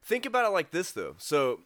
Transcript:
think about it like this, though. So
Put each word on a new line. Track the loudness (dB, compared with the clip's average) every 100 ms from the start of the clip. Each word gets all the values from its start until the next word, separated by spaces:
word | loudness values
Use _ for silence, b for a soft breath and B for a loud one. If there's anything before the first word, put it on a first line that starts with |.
think | -4 -4 0
about | 0 2
it |
like | 2 0
this, | -4 -4
though. | -6 -8 -8
So | 0 2 2 0